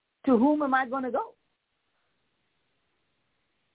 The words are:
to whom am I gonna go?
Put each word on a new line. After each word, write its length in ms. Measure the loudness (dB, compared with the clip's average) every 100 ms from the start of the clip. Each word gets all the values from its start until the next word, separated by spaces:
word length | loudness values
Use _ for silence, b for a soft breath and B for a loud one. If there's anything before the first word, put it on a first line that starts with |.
| _ _
to 120 | 2 4
whom 260 | 4 2
am 120 | 0
I 120 | -2 -2
gonna 240 | -6 -6
go? 240 | -6 -8 -14 _ _ _ _ _ _ _ _ _ _ _ _ _ _ _ _ _ _ _ _ _ _ _